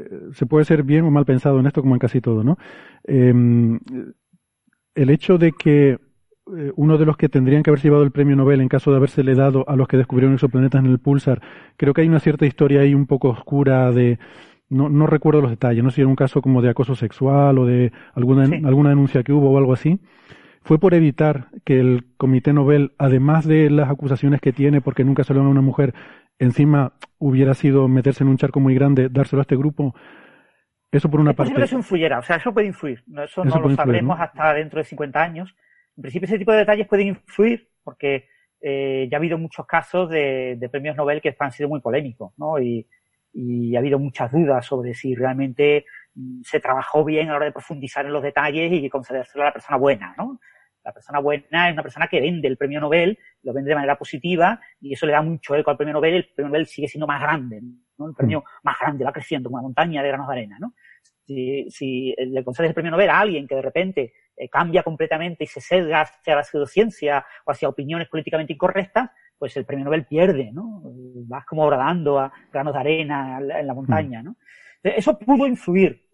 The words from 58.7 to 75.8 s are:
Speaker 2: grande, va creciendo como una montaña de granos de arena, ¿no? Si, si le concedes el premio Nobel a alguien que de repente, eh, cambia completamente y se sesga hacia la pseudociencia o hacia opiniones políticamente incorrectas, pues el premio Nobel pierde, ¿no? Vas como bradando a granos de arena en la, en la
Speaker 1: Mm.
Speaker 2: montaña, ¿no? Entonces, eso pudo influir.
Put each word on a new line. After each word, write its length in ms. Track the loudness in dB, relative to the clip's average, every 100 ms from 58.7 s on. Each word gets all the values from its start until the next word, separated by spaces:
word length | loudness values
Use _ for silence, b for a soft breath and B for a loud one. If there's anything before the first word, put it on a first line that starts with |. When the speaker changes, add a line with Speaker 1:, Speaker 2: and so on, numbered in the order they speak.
| -4
Speaker 2:
grande, 240 | -4 -4
va 80 | -6
creciendo 380 | -8 -8 -8 -8
como 80 | -10
una 60 | -8
montaña 340 | -4 -4 -4
de 60 | -6
granos 200 | -6 -8
de 60 |
arena, 240 | -10 -10 -14
¿no? 140 | -16 -16 b b _ _ -14
Si, 440 | -10 -6 -8 -10
si 460 | -10 -8 -6 -6 -6
le 260 | -6 -6 -6
concedes 240 | -4 -4
el 40 |
premio 180 | -4 -4
Nobel 180 | 0 2
a 100 | 2
alguien 260 | 0 -4 -6
que 100 | -6
de 60 |
repente, 520 | -4 -4 -4 -4 -8 _ _ -18
eh, 120 | -6
cambia 320 | -4 0 -2
completamente 600 | -2 -6 -6 -6 -6 -10
y 40 | -12
se 120 | -12
sesga 420 | -2 -2 0 0
hacia 320 | -2 _ -2 -2
la 60 | -2
pseudociencia 800 | -6 -6 -6 -8 -6 -4 -4 -6 B -10
o 60 |
hacia 160 | -6 -6
opiniones 400 | -8 -10 -10 -8
políticamente 460 | -10 -6 -6 -6
incorrectas, 580 | -4 -4 -2 -4 -4 -6 b b -14
pues 180 | -12 -10
el 80 | -10
premio 180 | -8 -4
Nobel 200 | -6 -4
pierde, 460 | 0 0 0 -6
¿no? 280 | -12 -16 -16 -20 -20 -20 -20 -16
Vas 180 | -16 -10
como 220 | -2 0
bradando 500 | 0 -2 -2 -2 -2
a 120 | -4 b b
granos 220 | -8 -6
de 60 | -4
arena 580 | -2 -4 -4 -8 -8 -10
en 80 | -10
la, 100 | -8
en 80 | -8
la 60 |
Speaker 1:
Mm. 20 | -8
Speaker 2:
montaña, 480 | -4 -4 -4 -12
¿no? 140 | -16 -20 b b b b
Entonces, 220 | -6 -4
eso 200 | -2 -2
pudo 260 | 0 0 0
influir. 640 | -4 -2 2